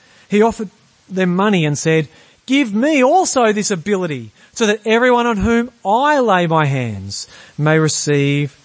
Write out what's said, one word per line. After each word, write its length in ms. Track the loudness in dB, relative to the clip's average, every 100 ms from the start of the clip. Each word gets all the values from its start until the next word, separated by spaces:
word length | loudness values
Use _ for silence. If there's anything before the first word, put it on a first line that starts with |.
| _ _ -4
he 120 | 0
offered 300 | 2 0 -10 _ _ _ -10
them 260 | -4 -2
money 300 | 0 2 2
and 120 | 0 -2
said, 300 | 0 0 -2 -10 -20 _ -2
"Give 260 | 0 0
me 300 | 0 0 2
also 500 | 4 2 2 0 0
this 200 | 0 -2
ability, 580 | -4 -4 -4 -4 -6 -12 -20 _
so 140 | -4 -2
that 200 | -2 0
everyone 400 | 2 2 2 0
on 120 | 0
whom 340 | 0 0 -2 -6
I 360 | -2 0 2 2
lay 260 | 2 2 2
my 200 | 2 0
hands 600 | -2 -4 -8 -10 -12 -14 -20 -16 -4
may 180 | 0 2
receive 760 | 2 -2 -2 0 0 0 -4 -8